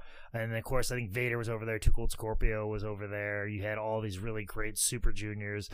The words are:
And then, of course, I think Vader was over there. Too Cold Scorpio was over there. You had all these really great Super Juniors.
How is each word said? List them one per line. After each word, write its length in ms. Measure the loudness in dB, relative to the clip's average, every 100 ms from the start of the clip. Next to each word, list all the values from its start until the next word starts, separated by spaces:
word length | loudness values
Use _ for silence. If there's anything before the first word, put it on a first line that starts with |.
| -10 -14 -10
And 200 | -6 -4
then, 60 | -4
of 60 |
course, 260 | 0 0 0
I 20 |
think 160 | -2 -4
Vader 260 | -2 -2 -2
was 120 | -2
over 180 | -4 -4
there. 120 | 4
Too 100 | 8
Cold 200 | 8 6
Scorpio 540 | 0 -2 2 2 2 -2
was 180 | -2
over 220 | -4 -4 -6
there. 380 | -4 -4 -2 -4
You 140 | -4
had 160 | -4 -4
all 220 | -2 -2
these 180 | -2 -4
really 240 | -4 -4
great 340 | -4 -4 -4 0
Super 340 | 0 4 4
Juniors. 560 | 4 0 -4 -4 -4 -6